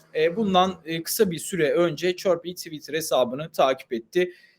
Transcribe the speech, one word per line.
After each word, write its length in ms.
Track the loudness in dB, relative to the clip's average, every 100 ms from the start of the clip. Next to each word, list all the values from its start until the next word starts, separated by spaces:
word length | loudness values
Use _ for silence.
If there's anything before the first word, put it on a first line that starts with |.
| _ -2
e, 200 | 0 0
bundan, 460 | 2 4 4 0 -6
e, 180 | -6
kısa 280 | -4 0 0
bir 80 | 0
süre 320 | -4 0 2
önce 440 | 4 2 0 -2 -2
Chirp'li 400 | 0 0 -4 -12
Twitter 380 | -14 -14 -8
hesabını 580 | -6 0 2 2 -2 -6
takip 420 | 2 2 2 -4
etti. 400 | -8 -2 -2 -2 -4 _